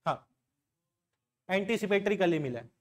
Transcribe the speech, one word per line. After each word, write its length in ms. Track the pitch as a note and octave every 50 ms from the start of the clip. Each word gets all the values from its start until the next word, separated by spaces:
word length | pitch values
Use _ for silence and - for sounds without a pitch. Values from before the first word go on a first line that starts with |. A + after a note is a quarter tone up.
| _
हाँ, 200 | E3 C#3 A#2 _ _ _ _ _ _ _ _ _ _ _ _ _ _ _ _ _ _ _ _ _ _ _ _ _ -
एंटीसिपेटरी 680 | F#3 G3 G3+ F#3+ A#3 G#3+ G#3+ F#3+ G3+ G3 G3 G#3 G#3
कल 160 | F3+ F#3 F3
ही 60 | E3 D#3
मिला 220 | D3+ C3 B2 A#2
है 100 | A2+ - _ _